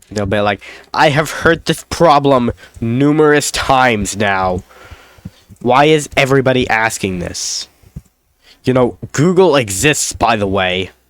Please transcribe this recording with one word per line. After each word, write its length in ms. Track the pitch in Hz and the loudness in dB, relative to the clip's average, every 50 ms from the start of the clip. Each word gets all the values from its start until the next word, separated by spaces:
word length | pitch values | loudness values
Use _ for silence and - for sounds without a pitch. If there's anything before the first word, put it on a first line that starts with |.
| _ _ | _ _
They'll 160 | - 104 104 | -8 -6 -4
be 140 | 98 104 104 | -2 -2 0
like, 220 | 104 104 101 95 - - - - - _ | 0 0 -2 -4 -6 -20 -20 -20 -20 _
I 180 | _ - 143 160 | _ 0 2 2
have 200 | 139 143 160 143 | 2 0 -2 -4
heard 340 | - - - 160 165 160 - | -6 -2 0 0 0 0 -2
this 200 | - 160 - - | -6 -6 -6 -6
problem 680 | _ - - 170 170 147 143 139 139 139 127 120 117 - - - - _ - | _ -4 0 4 4 4 4 4 2 2 2 0 -2 -4 -6 -12 -20 _ -8
numerous 680 | - 113 113 123 139 147 147 156 156 151 147 147 139 - | -6 -4 -2 0 2 2 2 4 4 4 4 2 0 -2
times 680 | - - - - 135 131 131 127 120 104 101 92 - | -6 -6 -2 0 2 4 4 2 2 0 -2 -6 -4
now. 460 | 98 107 101 98 95 95 92 92 92 - _ - - - - - - - _ _ _ _ - _ _ _ _ - _ | -4 -2 -2 0 0 0 -2 -2 -4 -6 _ -20 -20 -20 -20 -20 -20 -20 _ _ _ _ -20 _ _ _ _ -20 _
Why 260 | - 117 123 127 143 | -2 0 2 4 4
is 220 | 156 156 156 143 - - | 4 4 2 0 -2 -2
everybody 520 | - 139 127 135 139 131 127 131 127 127 - | -2 0 2 2 2 2 2 2 0 0 0
asking 520 | - 110 110 113 - - - 98 92 90 | 0 0 0 -2 -4 -4 -6 -6 -6 -4
this? 480 | 85 87 - - - - - - - - _ _ _ _ _ - - _ _ _ _ _ _ _ _ _ - _ _ | -8 -8 -8 -10 -10 -8 -8 -10 -10 -12 _ _ _ _ _ -20 -20 _ _ _ _ _ _ _ _ _ -20 _ _
You 100 | - 127 | -2 0
know, 240 | 127 127 120 - - - - | 2 2 0 -2 -6 -16 -12
Google 440 | _ - 139 175 185 170 190 180 139 | _ 0 0 0 4 4 4 4 4
exists, 560 | 143 123 104 98 92 104 151 147 - - - | 2 0 -2 -4 -2 0 0 0 0 -4 -8
by 240 | - - - 110 120 | -4 -4 0 0 0
the 100 | 110 101 | 0 -2
way. 440 | 98 95 98 92 92 90 92 95 90 - _ _ | -2 -2 0 0 0 -2 -2 -4 -6 -10 _ _